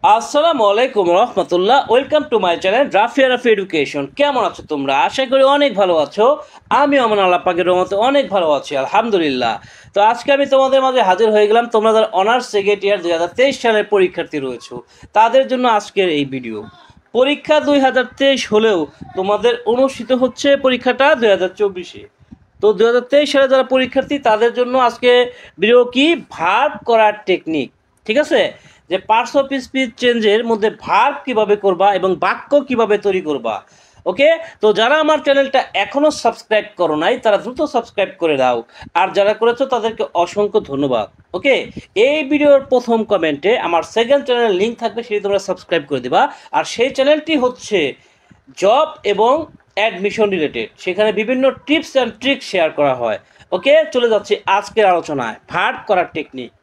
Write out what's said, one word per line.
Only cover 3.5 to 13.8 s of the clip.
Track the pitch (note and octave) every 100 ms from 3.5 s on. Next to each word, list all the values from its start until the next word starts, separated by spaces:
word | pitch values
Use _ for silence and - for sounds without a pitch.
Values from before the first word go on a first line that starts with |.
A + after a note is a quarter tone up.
এডুকেশন। | G#3+ F#3+ D#3+ C3+ D3 C#3 -
কেমন | C#4+ C4 F#3+
আছো | - -
তোমরা? | D3+ C3+ C3+ F3+
আশা | - C4
করি | C4+ C4+ C#4+
অনেক | C#4+ G3
ভালো | F#3+ E3
আছো। | C#3+ - A#3 D4 - - _ A3+
আমি | C#4+ C#4
আমান | A#3 G#3 F#3+
আল্লাহ | F3 F#3+
পাকের | F3 F3+
রহমতে | F3+ F3+ G3+ A#3+
অনেক | C#4+ G#3
ভালো | G3 E3 C#3+
আছি, | - C#3
আলহামদুলিল্লাহ। | C3 G3+ A3+ G3 D#3 B2+ A#2+ G#2+ - - -
তো | G3 G#3+
আজকে | A#3+ - C#4
আমি | C#4
তোমাদের | C4+ C4+ C4+ C4
মাঝে | B3+ G3
হাজির | F#3 A3
হয়ে | G#3+ G#3
গেলাম, | A3+ A#3
তোমরা | A3 A3 A3
যারা | A3 F3+
অনার্স | G3 B3 A#3
সেকেন্ড | G#3 G3 G3+ G3
ইয়ার | G3+
দুই | E3+ E3
হাজার | E3+ -
তেইশ | C4 C4
সালের | A#3 G#3+